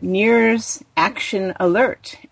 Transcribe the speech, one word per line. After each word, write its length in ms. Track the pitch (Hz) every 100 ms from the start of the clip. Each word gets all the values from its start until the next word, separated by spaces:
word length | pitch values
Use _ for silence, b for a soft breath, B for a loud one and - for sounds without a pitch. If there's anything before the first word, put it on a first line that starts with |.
nears 800 | 180 190 220 233 226 226 - - - -
Action 580 | 190 - - 202 190 -
Alert, 560 | 180 196 254 - - - -